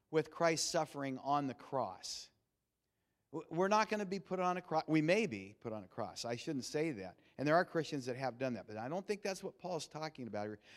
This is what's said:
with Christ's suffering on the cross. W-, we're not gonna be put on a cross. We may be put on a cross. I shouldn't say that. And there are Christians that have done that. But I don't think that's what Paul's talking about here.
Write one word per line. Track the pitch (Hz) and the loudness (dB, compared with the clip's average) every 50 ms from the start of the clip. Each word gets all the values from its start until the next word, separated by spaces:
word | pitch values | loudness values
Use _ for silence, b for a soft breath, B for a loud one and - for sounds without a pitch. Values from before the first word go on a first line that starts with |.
| _ _ | _ _
with | - 160 147 - | 2 2 2 2
Christ's | - - 170 165 165 147 - - | 0 4 4 4 6 4 0 2
suffering | - 170 156 - - 143 139 139 131 127 - | 2 2 0 0 -2 -4 -4 -4 -4 -4 -2
on | 135 143 143 143 135 | 0 2 2 2 0
the | 120 | -4
cross. | - - - - 135 120 95 92 - - - - - - - _ _ _ _ _ _ _ _ _ _ _ _ _ _ _ _ _ _ _ _ - | -6 -8 -4 -2 0 0 0 -4 -8 -10 -10 -10 -10 -10 -14 _ _ _ _ _ _ _ _ _ _ _ _ _ _ _ _ _ _ _ _ -10
W-, | 151 156 - | -10 -8 -4
we're | 165 160 185 196 | 0 2 4 6
not | 208 214 220 214 | 6 6 6 4
gonna | 214 208 208 | 2 0 0
be | 185 196 196 | 0 -2 -4
put | - - 185 185 | -2 -2 -2 0
on | 180 180 180 180 | 2 2 2 0
a | |
cross. | 170 - 160 156 - - | -2 0 0 0 2 4
We | 156 160 | 4 4
may | 151 156 175 220 233 | 6 6 6 4 4
be | 175 113 101 95 98 104 - | 2 -2 -4 -8 -10 -14 -10
put | - 117 110 | -8 -6 -6
on | 107 95 | -6 -8
a | 92 | -10
cross. | - - 110 92 85 - - | -6 -6 -6 -6 -6 -6 -4
I | 117 120 | -4 -4
shouldn't | 120 - - 160 135 117 | -4 -4 -4 -4 -4 -4
say | - - 147 156 165 | -4 -2 -2 -2 -2
that. | 143 101 92 90 87 - b b b b | -2 -6 -8 -10 -12 -16 b b b b
And | 135 147 | 2 6
there | 151 | 6
are | 170 185 | 6 6
Christians | - - 170 151 - - 143 120 | 4 0 -2 -2 0 -4 -6 -4
that | 127 123 | -4 -4
have | 127 135 131 117 117 | -2 -2 -4 -2 0
done | 131 131 120 | -2 -2 -2
that. | 104 90 - | -4 -6 -8
But | 107 107 | -8 -8
I | 113 127 | -6 -4
don't | 156 190 190 | -4 -6 -4
think | - 208 202 - | -4 -4 -4 -2
that's | 202 190 185 - | -4 -6 -4 -6
what | 160 - - | -10 -10 -8
Paul's | - 180 180 160 - - | -6 -4 -4 -4 -4 -6
talking | - 151 156 160 - - 127 113 | -8 -8 -8 -8 -8 -8 -10 -6
about | 101 104 104 | -4 -4 -4
here. | 107 107 104 B B B | -4 -6 -10 B B B